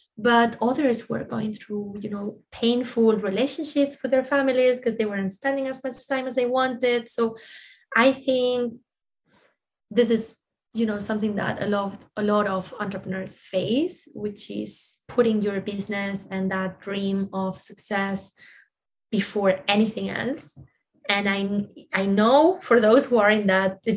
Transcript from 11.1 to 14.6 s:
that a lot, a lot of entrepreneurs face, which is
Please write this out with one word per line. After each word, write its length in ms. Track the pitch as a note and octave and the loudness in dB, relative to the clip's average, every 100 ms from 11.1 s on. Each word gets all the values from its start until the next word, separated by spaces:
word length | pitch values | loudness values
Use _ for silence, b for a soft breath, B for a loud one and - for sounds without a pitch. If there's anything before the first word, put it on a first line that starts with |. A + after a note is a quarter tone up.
| G#3 G#3+ G3 | -2 -2 -2
that 260 | F#3 - | -4 -4
a 60 | G3+ | -2
lot, 340 | G3+ G3 G3 - G#3+ | -2 -2 -8 -12 -4
a 60 | |
lot 240 | G#3 G#3 G3+ | 2 2 2
of 260 | F#3+ - - | -2 -6 -8
entrepreneurs 580 | G3 F#3+ F#3+ F#3+ G3+ - | -8 -6 -6 -8 -8 -12
face, 680 | - F#3 G3 B3+ F4+ - - | -6 -4 0 0 0 -4 -10
which 360 | G#3 G#3 G3+ - | -10 -10 -8 -10
is 500 | G#3 | -8